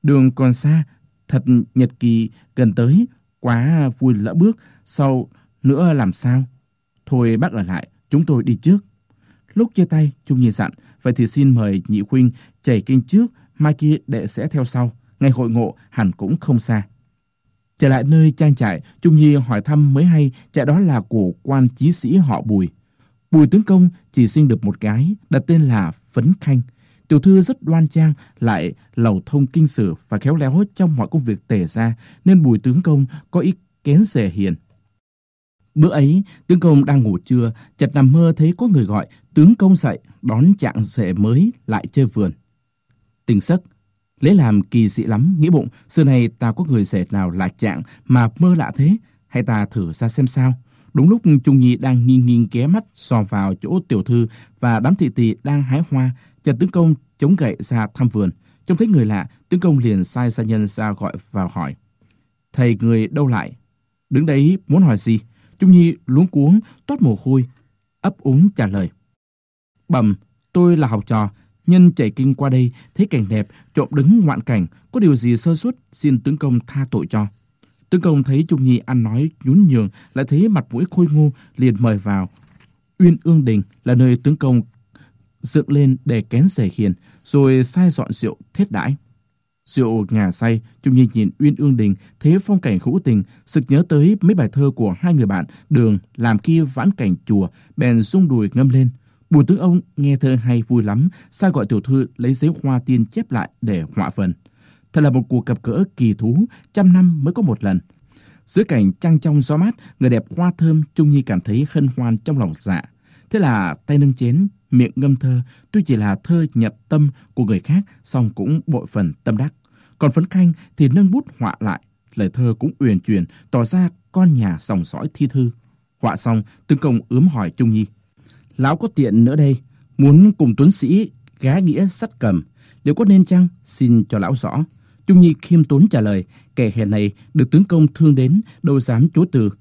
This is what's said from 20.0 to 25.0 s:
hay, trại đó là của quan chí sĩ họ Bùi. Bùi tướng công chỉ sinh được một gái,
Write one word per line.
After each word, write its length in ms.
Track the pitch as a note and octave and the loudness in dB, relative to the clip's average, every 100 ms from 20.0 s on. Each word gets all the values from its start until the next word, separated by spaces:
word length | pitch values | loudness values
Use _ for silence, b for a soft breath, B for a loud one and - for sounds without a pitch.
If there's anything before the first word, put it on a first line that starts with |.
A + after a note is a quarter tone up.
| F3 | 2
hay, 260 | D#3+ C#3 B B | 2 0 B B
trại 140 | - B2+ | -4 0
đó 140 | D#3+ | 2
là 220 | F#3 B2+ | 2 -2
của 300 | F#2+ A2+ F#2 - | -2 -2 -2 -4
quan 240 | - C3+ B2+ | -4 0 0
chí 240 | B2+ C#3 | 0 -2
sĩ 260 | F3 A#2+ F#3 | -2 0 0
họ 240 | D3+ G#2 | 2 -2
Bùi. 280 | A2 G2+ F2+ _ _ _ _ _ _ | -2 -2 -2 _ _ _ _ _ _
Bùi 160 | D#3+ D3+ | 4 4
tướng 160 | G#3 | 2
công 260 | G3+ F#3+ F3+ B B | 4 4 4 B B
chỉ 160 | - A2+ | 0 0
sinh 200 | - D3 | 2 2
được 180 | A2+ G#2 | 2 -4
một 140 | - | -4
gái, 360 | G#2+ A2 | -4 -2